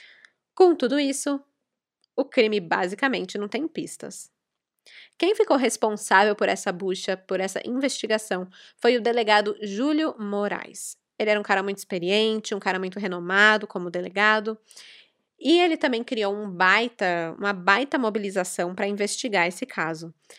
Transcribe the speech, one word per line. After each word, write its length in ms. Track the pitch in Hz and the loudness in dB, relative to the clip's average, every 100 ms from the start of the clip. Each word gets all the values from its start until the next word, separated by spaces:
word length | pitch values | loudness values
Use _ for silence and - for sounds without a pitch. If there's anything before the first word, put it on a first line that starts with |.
| - - - _ _ | -20 -20 -20 _ _
Com 220 | - 359 320 | 6 6 6
tudo 220 | 247 285 | 2 2
isso, 420 | 277 277 294 277 - _ _ _ _ _ _ | 0 -2 -4 -4 -6 _ _ _ _ _ _
o 100 | - | -4
crime 360 | 269 - 214 208 | 0 2 2 2
basicamente 800 | 165 185 180 202 269 226 185 202 | 0 -2 -2 -2 -2 -2 -4 -6
não 100 | 208 | -6
tem 180 | 240 311 | -4 -6
pistas. 640 | - 165 - 143 - - _ _ _ _ _ _ - - - | -6 -10 -12 -14 -16 -20 _ _ _ _ _ _ -20 -14 -2
Quem 180 | 339 | 2
ficou 220 | 427 415 285 | 4 4 4
responsável 800 | 240 - 220 208 - 196 214 | 2 0 -2 -2 4 4 6
por 140 | 208 196 | 2 0
essa 220 | 190 202 | 0 -4
bucha, 460 | 180 190 185 - 185 | -4 -4 -4 -4 -6
por 240 | - 185 | -4 -4
essa 200 | 190 - | -4 -6
investigação, 840 | - 254 269 - 220 214 - 185 180 - - _ | -6 -4 -4 -4 -2 -2 -2 -6 -6 -14 -20 _
foi 200 | 240 247 | 2 2
o 40 | |
delegado 560 | 226 240 214 214 208 208 | 2 2 4 4 2 -4
Júlio 520 | 214 196 285 302 311 233 | -6 -2 0 0 -2 -4
Moraes. 800 | 208 202 202 - - - - - _ - | -6 -4 -4 -6 -10 -14 -14 -16 _ -4
Ele 120 | 214 | 0
era 100 | 208 | 0
um 40 | |
cara 180 | 208 196 | 2 0
muito 160 | 196 196 | 0 -6
experiente, 760 | - 185 175 208 220 220 - | -6 -4 0 2 2 -2 -4
um 60 | 202 | -6
cara 180 | 196 185 | -4 -4
muito 200 | 185 196 | -4 -6
renomado 680 | 196 180 175 196 214 214 208 | -6 -6 0 6 6 4 0
como 240 | 185 180 | -8 -6
delegado. 680 | 180 180 190 214 214 214 220 _ - - - - _ _ _ | -6 -4 2 2 2 -2 -10 _ -20 -20 -20 -20 _ _ _
E 140 | 262 339 | 2 4
ele 180 | 359 320 | 4 2
também 280 | 302 233 | 0 -2
criou 280 | 240 220 202 | -4 -2 -2
um 160 | 208 208 | -2 -4
baita, 840 | 180 185 208 240 - 185 170 165 - | 2 4 4 2 -2 -2 0 -4 -4
uma 160 | 202 | -4
baita 460 | 196 180 202 285 302 | 0 2 2 2 -2
mobilização 800 | 226 208 202 190 180 - 175 180 | -2 -2 -4 -4 -4 -4 -4 -2
pra 100 | 202 | -4
investigar 640 | 202 208 - 247 196 170 | -2 -4 -4 -2 2 0
esse 180 | 180 - | -2 -8
caso. 480 | - 160 160 165 - _ | -6 -6 -6 -12 -18 _